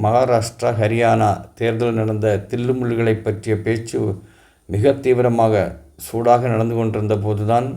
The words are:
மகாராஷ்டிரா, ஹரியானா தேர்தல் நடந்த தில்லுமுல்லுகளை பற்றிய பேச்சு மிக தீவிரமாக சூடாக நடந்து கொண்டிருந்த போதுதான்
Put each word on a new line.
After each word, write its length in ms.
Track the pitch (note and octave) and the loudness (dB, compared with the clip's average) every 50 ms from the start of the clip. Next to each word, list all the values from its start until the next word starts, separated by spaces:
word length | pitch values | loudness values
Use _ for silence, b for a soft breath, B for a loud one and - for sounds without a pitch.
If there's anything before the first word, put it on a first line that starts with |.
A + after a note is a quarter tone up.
| G#2+ | 0
மகாராஷ்டிரா, 680 | G#2+ A2+ B2 C3 B2 B2 A2+ A2 - - - A#2+ A#2+ A#2+ | 2 2 2 2 4 2 0 0 -2 -8 -4 -2 -2 0
ஹரியானா 800 | A2 A2 G#2+ A2+ A#2 A#2 A2+ A2+ A2 A2 G#2 G2 - - - - | 0 0 0 2 2 2 2 4 4 2 2 0 -2 -6 -14 -8
தேர்தல் 400 | - A#2 A#2 A#2 A2 A#2+ A#2+ A2+ | -4 -2 -2 -2 0 -2 -2 0
நடந்த 520 | A2+ A2 A2 A2 G#2+ G#2 G#2+ G#2 F#2+ G2+ - | 0 -2 -2 -2 0 0 0 0 0 -4 -6
தில்லுமுல்லுகளை 680 | - A#2 A#2+ B2 B2+ B2+ B2 A#2+ A#2 A2+ A2+ A2+ A2 | -6 -4 -2 -2 -2 -2 -2 -2 -2 0 0 0 0
பற்றிய 400 | G#2+ - G#2+ G2+ G2 - A2+ G#2+ | 0 -2 -6 -6 -6 -4 -4 -4
பேச்சு 680 | G2+ - A2 A#2 A2 A2+ - - B2+ A2+ G2+ F#2+ - b b b b b b b b b b | -2 -2 -2 -4 -4 -4 -6 -4 -4 -2 -4 -4 -6 b b b b b b b b b b
மிக 240 | E2+ G2+ G#2 C#3 C3+ | -2 0 2 2 2
தீவிரமாக 880 | C#3 - C3 B2 A#2+ B2 B2 A#2+ A#2 A2+ A2 G#2+ G2+ F2+ E2 - - - - _ - | 2 2 2 2 4 4 2 2 4 2 4 4 2 0 -2 -4 -12 -20 -20 _ -18
சூடாக 500 | - - - A#2 A#2 A#2+ A#2+ A#2+ B2 B2+ | -14 -8 -6 -2 4 4 4 4 4 0
நடந்து 280 | A2+ A2 A2+ A#2 A2+ | 0 0 0 0 0
கொண்டிருந்த 420 | A2+ A2+ A2 G#2+ G#2+ G#2+ G#2+ A2 G2+ | -2 -2 -2 -2 -2 -2 0 0 0
போதுதான் 500 | G2+ G#2+ G#2+ G2 G#2 G#2+ A#2 A#2+ B2+ C3+ - | 0 -2 -2 -2 0 0 0 0 0 -2 -8